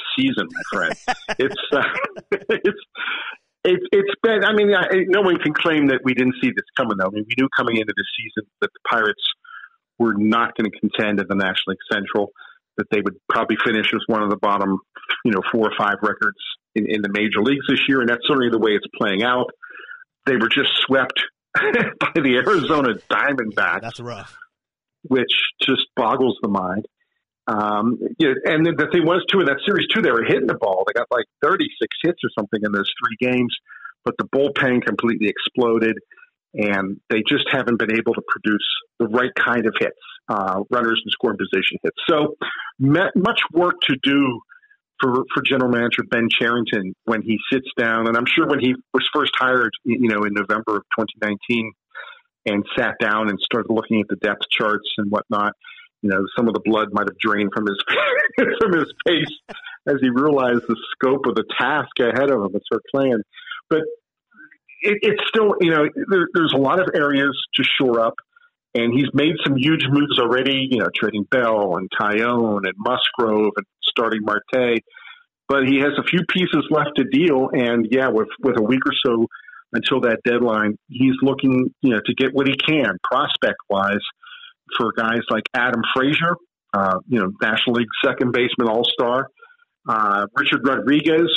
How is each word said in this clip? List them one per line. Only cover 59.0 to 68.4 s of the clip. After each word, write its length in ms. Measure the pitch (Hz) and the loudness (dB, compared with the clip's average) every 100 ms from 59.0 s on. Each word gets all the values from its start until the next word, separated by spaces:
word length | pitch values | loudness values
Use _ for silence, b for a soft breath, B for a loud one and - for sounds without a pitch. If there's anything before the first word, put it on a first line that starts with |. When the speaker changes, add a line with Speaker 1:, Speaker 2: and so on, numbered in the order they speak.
| - | -2
Speaker 1:
face 240 | 165 151 - - 104 B B - | 0 -2 -8 -18 -18 B B -4
as 80 | 143 | 0
he 100 | 131 | 0
realized 520 | 120 147 139 127 120 - | 2 2 2 2 0 0
the 80 | 113 - | -6 -6
scope 360 | - 131 139 135 | -2 0 2 0
of 100 | 110 | -2
the 80 | 101 - | -4 -2
task 340 | 127 151 127 - | 0 0 -4 0
ahead 280 | 120 117 143 | 0 2 2
of 120 | 131 | 2
him 120 | 98 | 0
and 100 | 98 | -4
started 200 | - 113 - | -4 -6 -2
playing. 300 | 139 135 117 104 B B B - | 0 2 0 -4 B B B -2
But 120 | 156 156 - _ _ _ B B B _ - | -2 -2 -10 _ _ _ B B B _ -6
it, 180 | 208 208 | -2 2
it's 200 | 220 208 - | 2 0 0
still, 260 | 220 214 185 | 2 2 4
you 100 | 175 | 2
know, 180 | 160 151 143 - | 4 2 0 0
there, 160 | 190 170 | 2 2
there's 180 | 175 156 | 2 2
a 60 | 143 | 2
lot 220 | 135 175 | 2 2
of 80 | 180 | 2
areas 460 | - 147 139 139 135 - | 0 2 2 2 -2 -6
to 80 | - | -2
shore 380 | 127 - 135 117 | 0 2 2 2
up, 140 | 113 - - b | 2 -2 -14 b